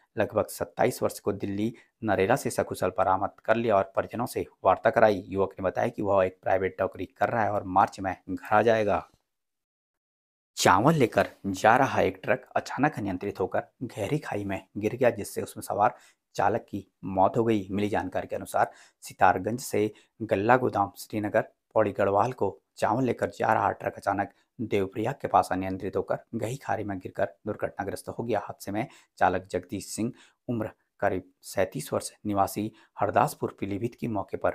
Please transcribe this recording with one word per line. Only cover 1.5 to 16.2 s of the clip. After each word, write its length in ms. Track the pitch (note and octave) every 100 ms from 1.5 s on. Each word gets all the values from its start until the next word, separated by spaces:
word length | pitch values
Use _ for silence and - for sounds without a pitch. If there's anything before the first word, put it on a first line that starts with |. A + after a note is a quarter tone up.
| G2 A2 A#2+ _ _
नरेला 320 | A2 F#2+ G2 C3+
से 140 | A#2
सकुशल 380 | - - G2 F#2+
बरामद 420 | - F#2+ F#2+ F#2+ -
कर 120 | - A2+
लिया 200 | A#2 G2
और 160 | G2 A2
परिजनों 300 | F#2 A2 A#2+
से 200 | G#2+ E2+ _
वार्ता 260 | G2 F2+ A2+
कराई। 340 | A2+ A2 F#2 G2
युवक 220 | F#2+ F#2
ने 120 | -
बताया 240 | F2+ A2+ A#2
कि 140 | A2+
वह 240 | G2+ G2 F#2
एक 120 | -
प्राइवेट 340 | A2 F#2+ F#2+ G2
नौकरी 240 | F#2+ G2
कर 240 | F#2 - -
रहा 160 | A#2+
है 60 | G2+
और 140 | G#2
मार्च 360 | F#2+ F#2 A2+ -
में 160 | F#2+ F2+ -
घर 260 | F2+ - G#2+
आ 60 |
जाएगा। 460 | A2+ A2 G2+ E2+ - _ _ _ _ _ _ _ _ _ _ _ _ _ _ -
चावल 380 | - F#2 C#3
लेकर 340 | D#3+ A#2 - - - G2
जा 300 | F#2 G#2+ B2
रहा 240 | C3 G#2+
एक 200 | F#2 -
ट्रक 240 | - G#2 - -
अचानक 360 | - - D3 C3+
अनियंत्रित 420 | G2 F#2 G2+ -
होकर 220 | F#2 G2 - _
गहरी 360 | B2 - G2 D3+
खाई 260 | - G#2
में 220 | G2+ F#2+ - G#2+
गिर 200 | G#2 B2
गया, 140 | A#2+
जिससे 320 | A2 G2+ -
उसमें 200 | - A2
सवार 320 | - G2+ G#2+ - - _